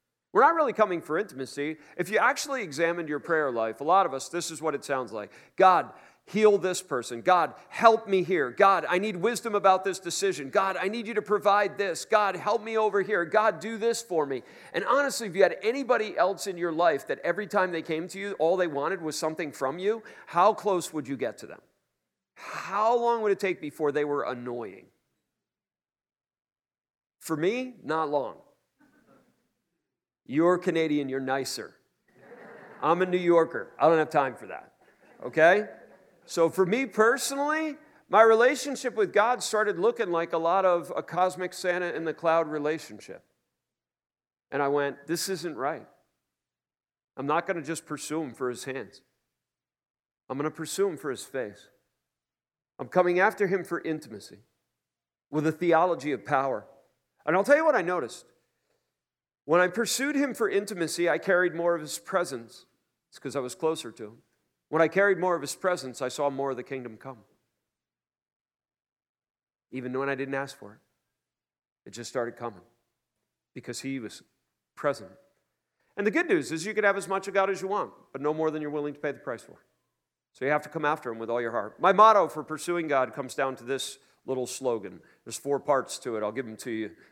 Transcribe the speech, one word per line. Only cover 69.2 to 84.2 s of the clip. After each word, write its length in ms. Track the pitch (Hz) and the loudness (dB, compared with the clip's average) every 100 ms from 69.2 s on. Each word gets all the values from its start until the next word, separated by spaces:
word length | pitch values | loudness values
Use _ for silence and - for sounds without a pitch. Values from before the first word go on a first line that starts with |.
| _ _ _ _ _ | _ _ _ _ _
Even 260 | 127 127 131 | -12 -6 -4
when 100 | 139 | -2
I 60 | |
didn't 220 | 135 135 135 | -4 -4 -6
ask 200 | 135 - | -8 -12
for 180 | 104 | -20
it, 60 | 110 _ _ _ _ _ _ _ _ _ _ - | -20 _ _ _ _ _ _ _ _ _ _ -18
it 40 | |
just 180 | 120 113 | -14 -8
started 280 | 131 117 117 | -6 -6 -6
coming 260 | 120 95 - _ _ _ _ _ _ _ _ | -10 -12 -20 _ _ _ _ _ _ _ _
because 280 | 127 123 117 | -18 -12 -10
he 180 | 135 135 | -8 -8
was 240 | 107 - _ _ _ _ _ - | -10 -14 _ _ _ _ _ -6
present. 340 | 147 135 95 - _ _ _ _ _ _ _ - | -4 -4 -8 -20 _ _ _ _ _ _ _ -2
And 100 | 214 | 0
the 60 | |
good 160 | 294 349 | 2 2
news 240 | 175 123 | 2 0
is 120 | 156 | -6
you 80 | 190 | -6
can 100 | 208 | 0
have 120 | 202 196 | 2 2
as 120 | 165 | -2
much 180 | 190 196 | -4 -2
of 80 | |
God 160 | 196 196 | 0 0
as 100 | 180 | -2
you 60 | 190 | -4
want, 260 | 202 117 - _ | -4 -6 -10 _
but 80 | 135 | -6
no 120 | 147 | -4
more 200 | 156 156 | 0 -2
than 100 | 151 | -2
you're 80 | 151 | -6
willing 240 | 147 147 | -6 -6
to 60 | 143 | -6
pay 100 | 147 | -8
the 80 | 117 | -6
price 240 | - 117 | -8 -10
for. 220 | - - _ _ _ _ _ _ _ | -12 -20 _ _ _ _ _ _ _
So 120 | - | -6
you 80 | 131 | -2
have 100 | 151 | -2
to 60 | 151 | -4
come 160 | 160 | -4
after 260 | 151 - 123 | -2 -2 -4
him 80 | 113 | -8
with 120 | 113 | -4
all 100 | 120 | -2
your 100 | 120 | -2
heart. 300 | 113 104 - | -4 -6 2
My 120 | 175 | 4
motto 360 | 190 220 208 160 | 8 10 8 4
for 160 | 156 | -2
pursuing 420 | 147 156 - 175 160 | -10 -8 -4 -4 0
God 260 | 139 123 | 0 0
comes 220 | 143 131 | -4 -8
down 220 | - 135 123 | -4 -4 -4
to 80 | |
this 340 | 117 135 - - _ _ | -6 -6 -6 -12 _ _